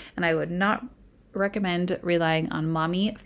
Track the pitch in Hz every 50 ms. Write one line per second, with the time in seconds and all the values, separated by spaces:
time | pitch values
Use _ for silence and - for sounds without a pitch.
0 | - - - - 175 165 165 160 151 160 175 175 190 202 214 - - 247 - -
1 | - - - - - _ - 190 196 196 202 214 196 180 175 175 180 175 185 -
2 | - 175 175 170 170 160 160 160 160 - - 160 156 160 165 160 160 165 175 185
3 | 196 214 220 - -